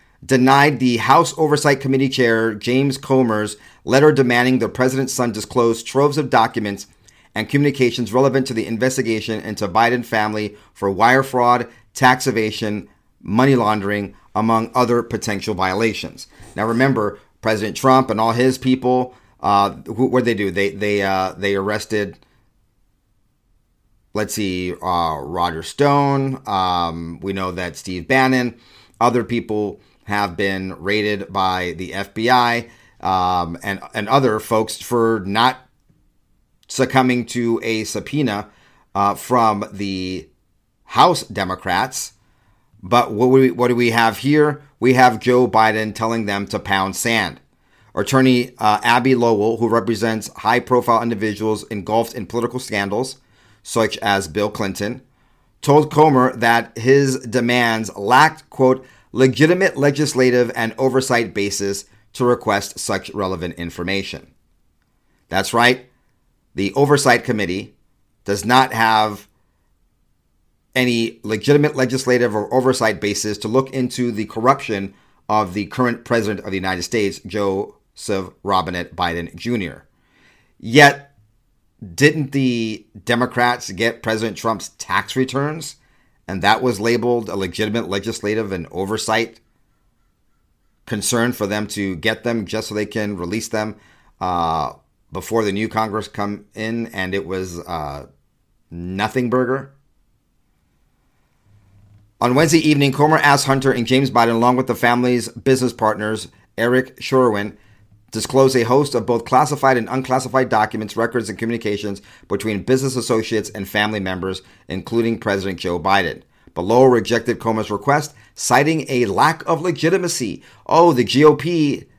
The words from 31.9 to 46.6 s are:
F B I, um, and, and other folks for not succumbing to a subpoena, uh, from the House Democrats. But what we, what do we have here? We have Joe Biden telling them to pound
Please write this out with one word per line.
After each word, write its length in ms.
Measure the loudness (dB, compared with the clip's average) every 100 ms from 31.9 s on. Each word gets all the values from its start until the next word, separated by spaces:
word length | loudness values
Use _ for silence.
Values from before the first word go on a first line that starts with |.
F 180 | -8 -8
B 160 | -4 2
I, 400 | 4 4 0 -4 -16 _ _
um, 560 | -2 0 2 0 -2 -6
and, 180 | -8 -8 -8
and 140 | -8 0
other 320 | 2 2 0
folks 420 | 0 -2 -2 -6
for 400 | -4 0 2 0
not 340 | -2 2 2 0 _ _ _ _ _ _ _ _ _ _ -10
succumbing 600 | -4 0 2 2 0 -4
to 340 | -4 -2 -2
a 220 | -2 -4
subpoena, 640 | -4 -8 -6 -4 -2 -4 -8 _ _ _ _ 0
uh, 180 | 0
from 500 | 0 0 2 2 2 -4
the 560 | -8 -6 -6 -6 -8 -12 _ _ _ _ _ _
House 360 | 4 4 4
Democrats. 880 | -4 -6 -4 -4 -2 -2 -2 -6 -12 -16 _ _ _ _ _ _ 0
But 260 | 2 2
what 180 | 2 4
we, 200 | 6 6
what 180 | 4 0
do 60 |
we 180 | 2 2
have 260 | 4 2 2
here? 420 | 0 2 2 0 -10 _
We 140 | 2
have 260 | 6 6 4
Joe 300 | 2 4 4
Biden 460 | 4 4 2 -4
telling 320 | -4 -2 -2 -2
them 200 | -4 -4
to 100 |
pound 360 | -8